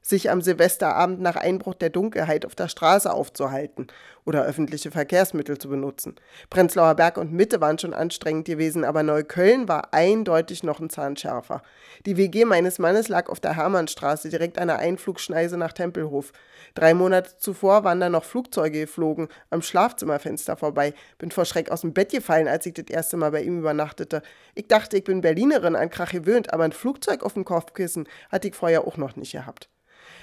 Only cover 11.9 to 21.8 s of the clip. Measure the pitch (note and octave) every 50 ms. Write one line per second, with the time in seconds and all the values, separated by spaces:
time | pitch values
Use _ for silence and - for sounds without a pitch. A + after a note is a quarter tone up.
11.9 | - - _ G3+ F#3+ F3+ G3 F#3 E3 G#3+ A#3 A#3 F#3+ E3+ F3 F3+ F3+ - F3 E3
12.9 | F#3+ G#3+ A3+ - G3 F3 - - - - - - D#3+ E3 D3+ F3+ G3 F3+ D#3+ D3
13.9 | - - - C#3+ D3+ D3+ - D#3 D#3+ D3 E3 E3+ - - F3 E3+ D#3 - - E3+
14.9 | F#3 F#3 - G3 F3+ - - - F3 E3 E3+ E3+ F3 F3 E3 D#3+ - - F3 F3
15.9 | F3 E3+ D#3 D#3 C#3+ C#3 C3+ - _ - _ _ _ - - - _ - D#3+ D#3+
16.9 | E3 F3 F#3 F#3 F#3+ F#3 F#3 - _ _ - G#3 F#3 - - F#3+ G3 G#3+ G3+ F#3
17.9 | F3 F3+ F3+ F3 E3+ D#3+ - - - B3 B3+ - - F#3+ D#3+ D#3 D3+ D3+ D#3 D3+
18.9 | - - E3 D#3 D3+ D#3 D#3+ D3+ - - _ _ - E3+ E3 - - F3+ G3+ A#3+
19.9 | - - - D#3 D3 D3 - D#3+ - - - - E3+ - D#3+ D3+ C#3+ C#3+ C#3+ D3
20.9 | D3 - - _ _ _ - E3+ - F#3+ E3+ - - F3 D#3+ - - E3+